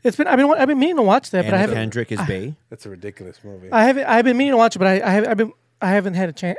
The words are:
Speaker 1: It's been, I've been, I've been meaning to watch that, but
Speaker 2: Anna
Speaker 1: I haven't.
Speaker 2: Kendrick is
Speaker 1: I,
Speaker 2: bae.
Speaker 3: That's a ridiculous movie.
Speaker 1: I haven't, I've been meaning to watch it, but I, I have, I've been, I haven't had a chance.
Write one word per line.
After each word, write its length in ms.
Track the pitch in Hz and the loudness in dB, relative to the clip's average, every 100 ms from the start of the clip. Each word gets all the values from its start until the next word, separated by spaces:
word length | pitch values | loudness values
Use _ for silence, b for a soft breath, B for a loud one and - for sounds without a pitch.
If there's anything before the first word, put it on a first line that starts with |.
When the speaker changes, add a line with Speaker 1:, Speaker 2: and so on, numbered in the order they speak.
Speaker 1:
It's 140 | 247 - | -4 -2
been, 120 | 302 | 0
I've 100 | 254 | 2
been, 120 | 285 | 4
I've 200 | 320 269 | 2 2
been 100 | 285 | 2
meaning 160 | 302 330 | 0 2
to 60 | |
watch 280 | 208 226 - | 2 2 0
that, 80 | 185 | -4
but 40 | 110 | 0
Speaker 2:
Anna 100 | 190 | 0
Speaker 1:
I 20 | |
haven't. 160 | 208 113 | 0 -2
Speaker 2:
Kendrick 360 | 110 117 113 | -4 -6 -6
is 60 | 107 | -4
Speaker 1:
I, 60 | 165 | -4
Speaker 2:
bae. 300 | 95 113 151 _ | -6 -8 -14 _
Speaker 3:
That's 160 | 110 104 | -20 -18
a 40 | |
ridiculous 540 | 95 101 - 92 - | -16 -16 -16 -18 -20
movie. 260 | 104 95 92 | -20 -20 -2
Speaker 1:
I 140 | 226 | 2
haven't, 220 | 226 269 269 | 4 2 2
I've 180 | 226 | 2
been 140 | 240 247 | 2 2
meaning 160 | 277 | 2
to 40 | 247 | 4
watch 200 | 226 196 | 2 2
it, 20 | |
but 80 | 190 | 0
I, 180 | 190 - | 2 0
I 40 | |
have, 160 | 196 214 | 0 0
I've 80 | 208 | 0
been, 160 | 220 - _ _ | -2 -6 _ _
I 80 | 190 | -2
haven't 240 | 202 196 | 0 0
had 160 | 180 185 | -2 -4
a 20 | |
chance. 260 | 156 180 | -4 -8